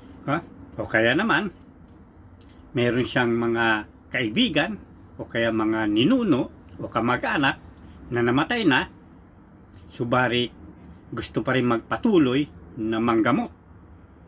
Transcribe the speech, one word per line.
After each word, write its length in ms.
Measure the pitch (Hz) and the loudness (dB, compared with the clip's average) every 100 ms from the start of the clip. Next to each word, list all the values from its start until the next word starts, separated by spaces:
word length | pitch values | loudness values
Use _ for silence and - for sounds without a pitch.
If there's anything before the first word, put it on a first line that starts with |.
| - - - | -20 -12 -6
Ha? 60 | 156 - - - - | -6 -6 -16 -14 -10
O 80 | 104 | -2
kaya 280 | 110 117 | 2 4
naman, 360 | 147 220 147 208 - - - - - - - - - - - - | 2 2 0 -2 -8 -18 -20 -20 -20 -20 -20 -20 -20 -20 -20 -8
meron 320 | 131 120 120 117 | -2 0 0 0
siyang 280 | 131 120 | 0 0
mga 520 | 117 117 117 113 107 104 - - | 0 0 0 2 0 -4 -16 -10
kaibigan 640 | 127 117 - 247 147 175 208 - - - - | -6 -2 0 0 0 -2 -4 -14 -20 -20 -16
o 80 | 120 | -8
kaya 240 | 117 117 | -2 0
mga 400 | 110 110 110 107 | 0 0 0 0
ninuno 600 | 104 147 262 220 135 - - - - | 2 4 4 2 0 0 -8 -20 -12
o 80 | 113 | -6
kamag-anak 720 | 117 120 123 254 202 139 - - - - - - | -2 0 0 -2 0 0 -2 -8 -20 -20 -20 -8
na 100 | 120 | -2
namatay 400 | 120 127 160 240 190 | 0 2 0 0 2
na, 200 | 156 - - - - - - - - - - - | 2 0 -8 -20 -20 -20 -20 -20 -20 -20 -20 -16
subalit 600 | - 117 123 123 120 120 - - - - - - | -8 -2 0 2 0 -2 -8 -20 -20 -20 -20 -14
gusto 280 | 117 - - | -12 -8 -6
pa 120 | - | -2
rin 120 | 127 120 | 0 2
magpatuloy 800 | 113 - 113 233 190 131 131 147 - - - | 0 -2 -2 2 4 4 2 -2 -8 -18 -8
na 200 | 110 113 | -4 0
manggamot. 520 | 120 113 107 147 233 - - - - - - - | 2 2 2 2 -2 -10 -20 -20 -20 -20 -20 -20